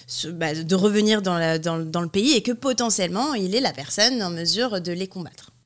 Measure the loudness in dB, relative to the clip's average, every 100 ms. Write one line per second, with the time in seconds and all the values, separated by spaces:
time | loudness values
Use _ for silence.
0 | -10 -8 -6 -4 -4 -4 0 4 4 4
1 | 4 4 2 0 2 0 0 -2 -2 -4
2 | -2 0 4 4 2 -2 -2 0 0 0
3 | 0 0 -2 -2 -2 0 -2 -4 -4 2
4 | 2 2 -2 -2 -2 0 0 -2 -4 -4
5 | -6 -8 -12 -14 -20 _